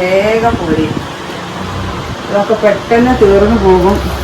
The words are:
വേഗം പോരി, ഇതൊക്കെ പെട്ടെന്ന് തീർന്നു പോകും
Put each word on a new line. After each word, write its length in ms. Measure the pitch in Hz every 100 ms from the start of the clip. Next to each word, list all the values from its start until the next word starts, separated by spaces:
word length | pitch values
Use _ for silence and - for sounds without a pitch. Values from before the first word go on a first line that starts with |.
വേഗം 500 | 185 190 208 226 233 226
പോരി, 260 | 170 156 156 - - - - - - - 92 - - - - - -
ഇതൊക്കെ 280 | 202 202 214
പെട്ടെന്ന് 500 | 208 202 - 233 247 254
തീർന്നു 360 | 202 196 208 226 190
പോകും 320 | 185 180 202 - -